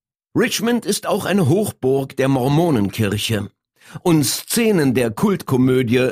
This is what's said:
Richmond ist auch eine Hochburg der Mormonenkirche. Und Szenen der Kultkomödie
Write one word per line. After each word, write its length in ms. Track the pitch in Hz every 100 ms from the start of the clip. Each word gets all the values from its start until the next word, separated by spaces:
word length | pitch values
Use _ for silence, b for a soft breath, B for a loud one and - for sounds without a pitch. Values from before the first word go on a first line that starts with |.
| _ _ _
Richmond 520 | - 247 - 226 240 -
ist 220 | 202 165
auch 180 | 196 -
eine 240 | 196 139
Hochburg 680 | 180 208 - 131 135 131 -
der 140 | 131
Mormonenkirche. 1200 | 135 127 147 175 127 98 - 104 104 - 107 101 - _ B B B
Und 220 | 185 160
Szenen 720 | 135 - - - 226 190 135
der 180 | 127 117
Kultkomödie 1000 | 104 220 190 - 127 131 127 120 123 127